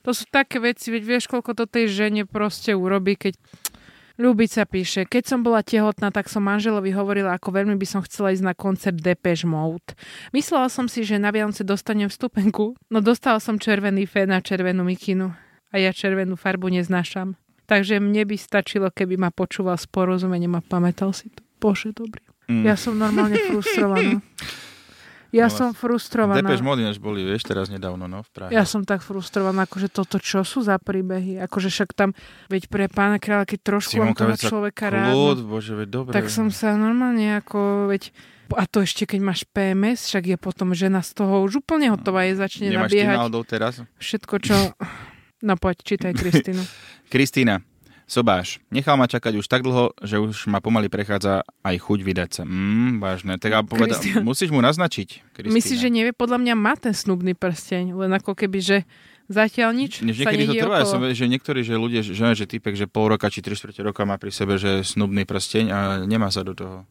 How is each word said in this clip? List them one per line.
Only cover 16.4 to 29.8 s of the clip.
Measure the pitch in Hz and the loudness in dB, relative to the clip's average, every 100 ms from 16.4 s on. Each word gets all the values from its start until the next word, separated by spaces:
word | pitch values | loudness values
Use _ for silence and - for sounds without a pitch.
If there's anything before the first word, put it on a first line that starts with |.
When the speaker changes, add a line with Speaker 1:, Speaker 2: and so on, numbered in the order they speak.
| 196 190 185 | -2 -2 0
Speaker 1:
neznášam. | 180 175 180 170 - 185 190 _ _ | 0 2 0 0 -4 -8 -10 _ _
Takže | _ 208 196 208 | _ 2 4 2
mne | 202 208 208 | 2 2 2
by | 208 | -2
stačilo, | - 208 185 208 190 | 0 0 0 0 0
keby | - 190 185 | 0 -2 0
ma | 180 | 0
počúval | - 185 - 185 175 | 0 -4 -2 -2 -2
s | - | -4
porozumením | - 185 185 185 180 175 | -2 0 2 0 0 0
a | 175 | -2
pamätal | 165 180 175 170 196 190 | -2 2 2 2 -2 -4
si | - | -8
to.“ | - _ _ | -20 _ _
Bože | 214 196 220 214 | 0 0 -4 -10
dobrý. | 226 220 _ _ | -12 -14 _ _
Speaker 2:
Mm. | _ 233 220 | _ 2 4
Speaker 1:
Ja | 208 | 2
som | - | 0
normálne | 214 214 214 - 415 | 0 2 2 2 2
frustrovaná. | 403 214 392 392 202 190 196 214 | 2 0 0 2 2 2 2 2
Speaker 2:
<laughs> | - - - - - - - - - - _ | -2 -16 -14 -14 -18 -20 -20 -20 -20 -20 _
Speaker 1:
Ja | 226 233 | 4 4
Speaker 2:
No, | |
Speaker 1:
som | 208 247 | 2 -2
frustrovaná. | 226 240 240 - 226 208 196 | -2 -2 -2 -2 0 2 2
Speaker 2:
Depeche | 196 131 | 2 0
Mode | 131 139 | 2 0
ináč | 113 104 | 0 -2
boli, | 101 104 | -4 -4
vieš, | 95 104 | -2 -2
teraz | - 98 95 | -2 -4 -4
nedávno, | 98 92 90 | -6 -8 -8
no, | 92 95 | -8 -12
v | 110 | -14
Prahe. | - 95 | -14 -2
Speaker 1:
Ja | 226 | 0
som | 196 214 | 2 0
tak | 190 196 | -2 -4
frustrovaná, | - 196 180 - 190 190 | -4 -10 -6 -2 0 0
akože | 190 - | -2 -2